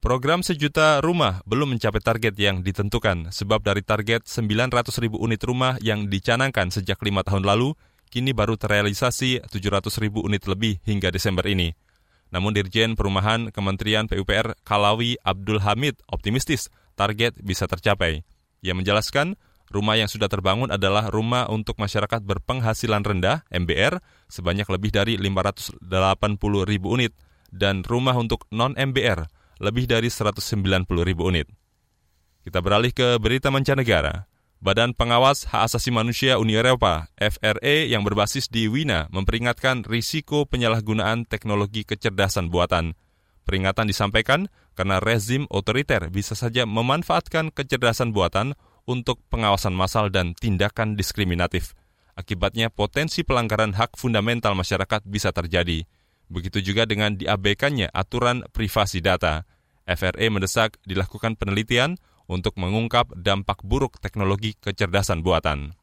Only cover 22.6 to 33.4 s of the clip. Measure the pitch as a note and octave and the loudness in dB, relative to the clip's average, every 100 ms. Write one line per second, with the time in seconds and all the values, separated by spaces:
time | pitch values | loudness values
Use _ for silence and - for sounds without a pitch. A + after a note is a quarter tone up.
22.6 | A2+ A2 A#2 G#2 G2+ G2 F2+ D3+ - F2+ | 0 -2 0 0 0 0 0 0 -2 -4
23.6 | F2 D#2 A2 F3+ _ _ _ - F2+ G2 | 0 2 2 0 _ _ _ -6 -2 -2
24.6 | G#2 F#2 G#2+ G2+ G2+ G#2+ G2 F#2+ F#2+ - | -2 -2 0 0 0 0 0 0 -2 -2
25.6 | - - F2+ F#2 F#2+ F#2+ G#2+ G#2 G#2 G2+ | -10 -12 -4 2 2 2 0 0 0 2
26.6 | F#2+ G#2 F#2 A#2+ A#2 _ _ _ _ F#2 | 2 0 0 0 0 _ _ _ _ -2
27.6 | G2 G2 F#2 A#2+ C3 B2 A#2 A2 - G#2+ | 0 0 -2 0 2 0 0 -4 -4 -2
28.6 | B2 C#3 C3+ C3 A#2 F2 D#2 _ _ - | -2 0 -2 2 2 0 -4 _ _ -4
29.6 | G2+ A#2 B2 A#2 A#2 - G#2 G2+ - G#2+ | -2 0 2 2 2 0 -2 -2 -4 0
30.6 | F#2+ F#2+ F#2 F2 E2+ E2+ F2 F2+ C#2+ - | 2 2 2 0 2 2 2 2 -2 -10
31.6 | _ _ _ _ _ _ _ _ - F#2 | _ _ _ _ _ _ _ _ -6 -2
32.6 | F2 G#2 A#2+ A#2+ B2 A#2+ A2 B2+ | 2 4 2 2 2 2 2 0